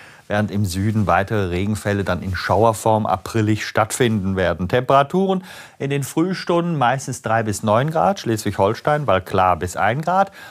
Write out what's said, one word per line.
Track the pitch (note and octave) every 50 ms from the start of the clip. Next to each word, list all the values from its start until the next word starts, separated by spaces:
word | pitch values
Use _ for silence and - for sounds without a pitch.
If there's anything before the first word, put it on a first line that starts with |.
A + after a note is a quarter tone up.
| - - - - -
während | - G2+ G#2 G#2+ F2+
im | F2+ G#2 G#2
Süden | F2 E2+ F#2+ G2 A2+ G#2+ A2 G2+
weitere | E2+ E2+ F#2 G2 F#2 A2+ G#2 G2 F2
Regenfälle | F2 F2 G2 G#2 G#2+ G#2 - G#2 G2+ G2+ F#2
dann | - F#2 D#2 D#2
in | F#2+ F#2
Schauerform | - - - F#2 G2+ A2+ A#2 G#2+ - - A2+ A2 G#2+ A2
aprillig | - - - - - - A2+ G#2+ A2 G#2+ G#2 -
stattfinden | - - A2+ A2 G#2+ - - B2+ A2+ A2 G#2 F#2 F#2+ F#2+
werden. | F#2+ F2+ E2+ F2 F2+ F#2 F2+
Temperaturen | B2 B2 B2+ - C3+ C#3 C#3 C#3 - F#3 G3 F#3+ F#3+ F#3+ F#3 - - - - - -
in | - C#3 C#3
den | C#3 C#3+ C3+
Frühstunden | - - D#3+ E3+ F#3+ F3+ - - - F3 E3+ E3+ F3 E3
meistens | C#3+ A#2+ A#2+ C3 C3 - C3+ A#2+ -
drei | - A2 A2 A#2 G#2+
bis | A2 G2 - -
neun | G#2+ G#2 A#2 C#3 D#3+
Grad, | D#3+ - - F#2+ G2+ -
Schleswig-Holstein, | - B2 A2+ G#2 - G#2+ - - G2 G2+ A#2 - - D3+ D3 D3+ C#3+
weil | G#2+ F#2 F#2
klar | - - - F#2+ F#2 F#2 F2
bis | D2+ E2+ F2+ -
ein | - F#2 G#2 A#2 D3+
Grad. | E3 F3 F3+ F#3+ G3 - - - - -